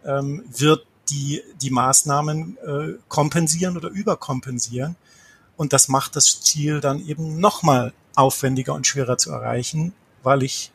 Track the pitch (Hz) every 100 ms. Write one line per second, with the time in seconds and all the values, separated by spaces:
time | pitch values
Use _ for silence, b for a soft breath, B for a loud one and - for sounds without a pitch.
0 | - 139 139 151 233 120 147 151 _ _
1 | - 143 139 147 - - 135 127 127 135
2 | 147 143 151 156 165 - - 143 156 -
3 | _ - 147 170 160 165 185 175 160 190
4 | 185 151 - 131 135 123 117 123 147 170
5 | b b b b b - 147 135 - 135
6 | - 147 - - - 151 147 151 139 143
7 | 156 151 160 156 202 - 160 131 113 -
8 | _ - 135 - 131 131 131 147 135 139
9 | 123 123 - 131 117 120 123 156 165 -
10 | _ _ 131 139 131 - -